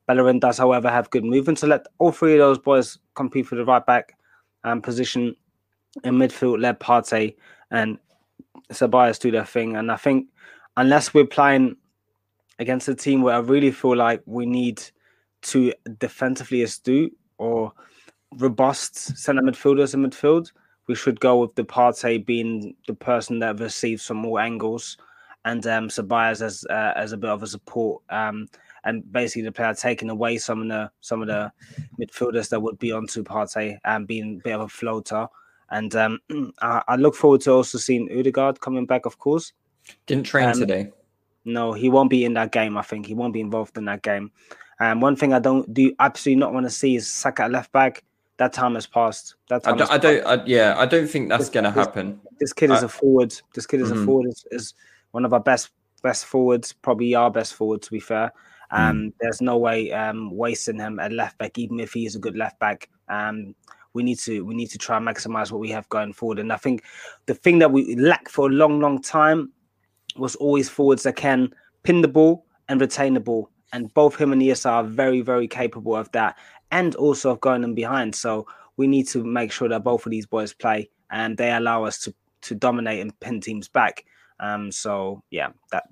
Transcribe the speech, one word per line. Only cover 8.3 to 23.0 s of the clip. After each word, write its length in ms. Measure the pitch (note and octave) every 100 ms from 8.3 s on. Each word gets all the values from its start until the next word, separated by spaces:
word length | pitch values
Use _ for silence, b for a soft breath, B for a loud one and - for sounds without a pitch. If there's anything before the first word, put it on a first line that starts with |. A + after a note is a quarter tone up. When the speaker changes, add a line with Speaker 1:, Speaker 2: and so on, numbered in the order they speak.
| _ - - -
Speaker 1:
Ceballos 480 | - B2 B2 A#2+ A2
do 100 | B2
their 160 | A2+ G2+
thing. 300 | B2 A2+ A2
And 160 | A2+
I 40 | A2
think 320 | D3 C3+ C3 _ b b b -
unless 380 | C3 D3 -
we're 140 | D3+ C#3
playing 480 | - C#3+ C3+ C3 - _ _ _ _ _ _ _ -
against 300 | A#2+ B2+ C3
a 80 | C3
team 260 | - C3+
where 140 | B2+ A#2+
I 40 |
really 300 | A#2+ C#3+ C#3
feel 240 | B2+ C3 A#2+
like 280 | A#2 A2+ -
we 220 | A2+ A#2+
need 340 | B2 B2 G#2+ - _ _ _ _ _
to 280 | - C3+ B2 - - A2
defensively 640 | A#2+ - C3 C3 B2+ B2+
astute 520 | A2+ - - C3+ D#3+ - _ -
or 360 | A2+ A#2 A2 - b b b b _ C3+
robust 800 | C3 A2+ C3+ C#3 - - - C#3
centre 240 | - C3+
midfielders 520 | C3 B2 C#3 C#3 C#3
in 100 | C#3
midfield, 480 | C3+ - D3 E3 E3+ _ _ _ -
we 80 | A#2+
should 240 | - A2+
go 200 | C3 B2
with 140 | A#2 -
the 80 |
Partey 640 | G#2+ - B2 A2+ B2 A#2 G#2
being 500 | A#2+ A2+ A2+ G#2 - -
the 60 |
person 460 | G#2+